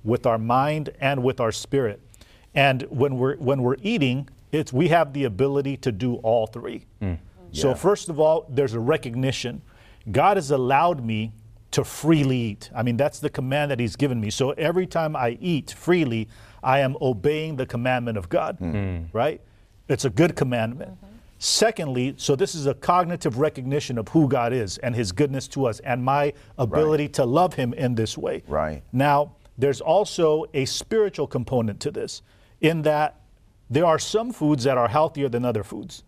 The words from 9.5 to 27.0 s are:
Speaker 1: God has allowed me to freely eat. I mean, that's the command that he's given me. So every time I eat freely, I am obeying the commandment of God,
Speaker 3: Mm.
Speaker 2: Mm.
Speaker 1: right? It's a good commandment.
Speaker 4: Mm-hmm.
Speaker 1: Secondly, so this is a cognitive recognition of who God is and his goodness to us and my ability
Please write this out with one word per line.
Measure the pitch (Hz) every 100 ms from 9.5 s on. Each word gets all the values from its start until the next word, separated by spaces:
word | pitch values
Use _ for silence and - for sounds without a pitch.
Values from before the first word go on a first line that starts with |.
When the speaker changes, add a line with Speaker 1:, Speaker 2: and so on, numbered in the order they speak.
| - - - - - 113
Speaker 1:
God | 113 175 196
has | 139
allowed | 139 127 135 175 156 113
me | 110 110 110 - - -
to | - 135
freely | - 151 165 135 127
eat. | 117 101 - -
I |
mean, | 123 117
that's | 147 -
the | 147
command | - 131 143 147
that | 127
he's | 120 -
given | 143 120
me. | 104
So | - 135
every | - 156 175 185
time | 170 156 151
I | 120 120
eat | 180 156 - -
freely, | - 180 147 113 110 - - -
I | 131 135
am | 131 139
obeying | 139 110 147 156 160 139
the | 127
commandment | 120 127 127 120 107
of | 85
God, | - 160 185
Speaker 3:
Mm. | 92
Speaker 2:
Mm. | 107 95 87 80
Speaker 1:
right? | 101 139 - - _ _ _ -
It's | 131 135
a |
good | 95 170 -
commandment. | 131 120 110 131 -
Speaker 4:
Mm-hmm. | 185 - 214 - -
Speaker 1:
Secondly, | - - 220 - 156 123 131 -
so | - 135
this | 131 165
is | 139
a |
cognitive | 127 - 180 175 175 151 117
recognition | 151 143 127 143 - 120
of | 104
who | 165 143
God | 131 120
is | 127 101 -
and | 127 117
his | 104
goodness | 90 147 135 -
to | 139 131
us | 107
and | - 123
my | 127 143 143 - - -
ability | 123 151 156 156